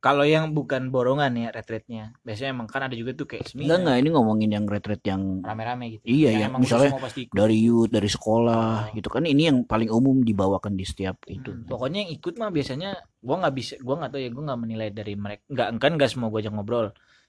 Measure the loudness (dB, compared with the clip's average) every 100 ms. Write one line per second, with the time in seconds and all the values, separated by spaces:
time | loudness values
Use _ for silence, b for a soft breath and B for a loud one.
0 | 2 4 4 4 2 -4 -2 -4 -2 0
1 | 2 2 2 0 -4 -8 -8 -10 _ -12
2 | -12 -16 -12 -8 -6 -6 -6 -6 -6 -6
3 | -8 -8 -10 -8 -10 -6 0 2 4 4
4 | 4 4 4 2 2 0 -2 -4 -4 -4
5 | -2 -2 -2 -4 -6 -6 -6 -6 -8 -12
6 | 0 4 4 4 0 0 4 6 4 2
7 | -6 -8 -4 2 4 6 6 6 4 2
8 | 0 -2 0 2 4 2 2 0 -4 -6
9 | -4 -2 2 4 4 4 2 0 2 4
10 | 4 4 4 2 2 0 -2 -4 -4 -4
11 | -6 -6 -12 -12 -10 -12 -10 -6 -4 -4
12 | -6 -6 -8 -6 -2 -2 -2 -6 -8 -10
13 | -14 _ -4 0 0 -2 -8 -10 -4 -4
14 | -4 -6 -8 -8 -6 -6 -4 -4 -6 -6
15 | -8 -8 -8 -10 _ -2 -2 2 2 4
16 | 0 0 -2 -2 -4 -6 -2 -2 -2 -6
17 | b b